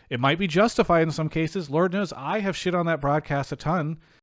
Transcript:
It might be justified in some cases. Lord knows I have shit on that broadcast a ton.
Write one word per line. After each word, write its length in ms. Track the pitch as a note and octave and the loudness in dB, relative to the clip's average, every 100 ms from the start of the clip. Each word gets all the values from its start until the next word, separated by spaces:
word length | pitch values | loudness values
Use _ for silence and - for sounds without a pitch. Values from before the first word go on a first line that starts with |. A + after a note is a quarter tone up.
| _ | _
It 100 | B2 | 0
might 200 | C3+ E3 | 2 2
be 80 | G3 | 2
justified 560 | D#3+ A3+ - F#3+ E3+ | 4 4 4 4 4
in 80 | D#3+ | 2
some 180 | D3 D#3 | 0 -2
cases. 400 | D#3+ D#3+ G3 D3 | -2 -2 -4 -2
Lord 240 | D3 F#3 | 0 0
knows 200 | F#3+ G3+ | 0 -4
I 260 | - C#3 G#3 | -6 -4 -2
have 180 | G3 - | -2 -2
shit 160 | F3+ | -2
on 140 | F3 E3+ | 0 0
that 140 | D#3+ | 0
broadcast 500 | C#3 D3+ - C#3+ C3+ | 0 0 0 -4 -4
a 40 | C#3+ | -4
ton. 440 | D3+ F3+ D3+ D#3+ - _ | -2 -2 -2 -6 -12 _